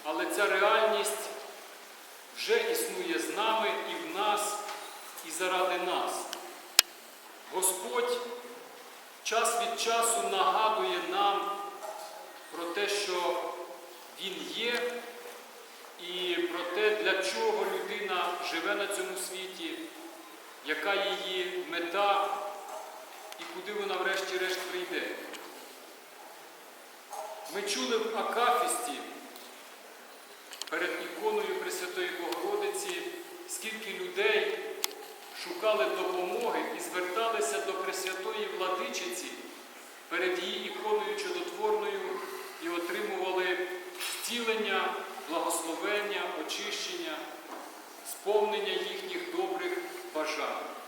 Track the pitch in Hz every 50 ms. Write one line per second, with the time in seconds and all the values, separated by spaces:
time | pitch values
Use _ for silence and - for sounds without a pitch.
0 | - 156 160 170 180 165 - 196 202 196 190 196 196 208 226 226 220 220 214 202
1 | 196 - 202 - - - - - - - - - - - - - - - - -
2 | - - - - - - - - - 190 220 240 - - - - - 190 190 185
3 | 175 165 165 165 156 - - 196 214 226 220 220 214 196 185 - 175 180 180 165
4 | 170 160 160 190 214 214 208 208 - - - - - - - - - - - -
5 | - - - - - 165 151 - 185 185 185 180 180 180 180 175 175 180 165 139
6 | - - - - - - - - - - - - - - - - - - - -
7 | - - - - - - - - - - - 185 185 185 - - 233 240 247 240
8 | 240 247 240 240 - - - - - - - - - - - - - - - -
9 | - - - - - - 214 226 233 226 233 233 233 - 226 - - 226 226 233
10 | 233 233 220 208 190 196 196 190 185 185 190 208 220 214 - 185 185 185 180 175
11 | 165 165 185 196 202 202 196 - - - - - - - - - - - - -
12 | - - - - - - - - - - - 165 170 170 170 202 208 196 202 202
13 | - 180 180 180 175 180 175 175 170 - - - - - - - - - - -
14 | - - - - 185 190 175 160 147 185 - 202 226 240 240 233 240 240 240 240
15 | 233 - - - - - - - - - - - - - - - - - - -
16 | 180 175 180 - 180 180 170 170 175 - 170 180 180 175 175 202 214 214 208 -
17 | - 190 190 190 185 - - 226 226 220 202 - 190 190 190 - - - - 196
18 | 208 190 185 180 175 175 175 - - 147 151 165 170 196 202 202 196 190 196 185
19 | 185 190 185 - - - 185 190 185 185 190 - 170 156 - - 320 - - -
20 | - - - - - - - - - - - - - 143 160 - - 202 196 196
21 | 196 196 190 196 190 190 185 185 180 185 185 180 160 156 170 170 175 170 175 196
22 | 202 202 196 190 - - - - 202 202 - - - - - - - - - -
23 | - - - - - - - - 165 - 170 185 180 202 214 208 196 196 185 185
24 | 190 190 190 190 190 185 185 180 185 180 180 180 - - 180 185 180 180 170 143
25 | - - - - - - - - - - - - - - - - - - - -
26 | - - - - - - - - - - - - - - - - - - - -
27 | - - - - - - - - - - 170 202 - - - 254 254 254 233 220
28 | 214 220 220 208 196 196 202 226 240 247 240 - - - - - - - 269 -
29 | - - - - - - - - - - - - - - - - - - - -
30 | - - - - - - - - - - - - - - 156 165 - - 339 339
31 | - - - - - - - 427 415 381 370 - - 359 359 359 370 359 - -
32 | 359 349 359 349 339 - - - 349 403 415 415 403 403 370 - - 392 359 349
33 | - - - - - - - - - - - - - 220 214 220 220 202 - 185
34 | 185 175 - 190 208 220 214 196 - - - - - - - - - - - -
35 | - - - - - - - - - 170 175 - 220 214 214 202 214 208 190 190
36 | 185 180 180 180 180 190 214 - - - - 160 156 160 - - - - - 180
37 | 180 180 185 220 226 226 226 202 - - 202 - - 196 - - 196 190 175 -
38 | - - 185 185 - 220 220 208 208 196 - 180 185 185 185 - - - - 185
39 | 185 175 - - 180 180 180 - - - - - - - - - - - - -
40 | - - 165 175 185 180 180 180 185 202 214 185 - - 185 190 202 214 214 208
41 | 185 202 208 202 196 180 175 175 175 - - 208 214 214 214 208 202 202 196 196
42 | 185 185 - - - - - - - - - - 160 170 175 175 170 175 180 214
43 | 214 202 196 185 185 185 180 185 185 185 180 180 185 180 - - - - - -
44 | - - - - - - 233 240 226 226 220 214 208 202 190 185 185 185 196 -
45 | - - - - - - 165 165 170 175 170 - - 170 160 170 180 202 208 208
46 | 202 202 190 180 175 - - 156 151 - - - 202 202 - - - 180 180 170
47 | 170 - - - - - - - - - - - - - - - - - - -
48 | - - - - - 190 214 214 202 - 214 202 196 196 190 180 - 208 - -
49 | - 370 359 339 - 339 339 349 381 339 - - 370 349 359 - - - - -
50 | - - - 156 151 - 156 151 135 - - - - - - - -